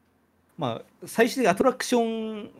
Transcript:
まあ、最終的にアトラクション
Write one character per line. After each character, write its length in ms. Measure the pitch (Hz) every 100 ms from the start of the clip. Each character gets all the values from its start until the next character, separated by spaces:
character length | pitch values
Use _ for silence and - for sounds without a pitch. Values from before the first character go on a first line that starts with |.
| _ _ _ _ _ -
ま 240 | 135 113
あ、 20 | - _
最 240 | 175 - 240
終 140 | 269
的 20 |
に 40 | 220
ア 60 |
ト 100 | 190
ラ 100 | 262
ク 100 | 254
シ 100 | -
ョ 60 | 247
ン 500 | 226 226 220 214 -